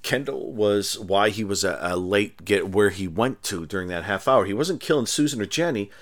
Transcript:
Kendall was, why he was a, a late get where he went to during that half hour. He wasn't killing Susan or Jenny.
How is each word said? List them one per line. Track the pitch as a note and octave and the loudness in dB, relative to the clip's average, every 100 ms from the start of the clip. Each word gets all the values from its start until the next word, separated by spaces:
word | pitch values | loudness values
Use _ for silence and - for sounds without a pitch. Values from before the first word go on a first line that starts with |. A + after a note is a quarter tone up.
Kendall | - C3 C#3 C3+ - | -4 -2 -2 -6 -8
was, | A#2 G#2 G#2 G2 - | 0 2 2 0 -6
why | G2+ G2 G#2+ | 0 4 4
he | G#2+ | 2
was | G#2 G2 | -4 0
a, | F#2+ E2 | 0 -2
a | F2 F2+ | -2 -2
late | F2+ G2+ G#2+ - | 0 2 0 -4
get | F2+ G2 F#2 | 0 0 2
where | F#2+ G#2 | 4 4
he | F#2 F#2 | 2 -4
went | E2 B2 - | 0 0 -2
to | - F#2 | -6 -8
during | D#2+ G2 F2+ | -6 -6 -4
that | F2 | -6
half | F2+ G2 - | -4 -2 4
hour. | C3 | 4
He | G2 | 4
wasn't | G#2 E3 E3 | 0 -2 -4
killing | - D3+ A2+ | 0 0 0
Susan | - D3 C3 | 0 0 0
or | G2+ | -4
Jenny. | - E3+ A#2 G2+ - | -2 -2 -2 -6 -10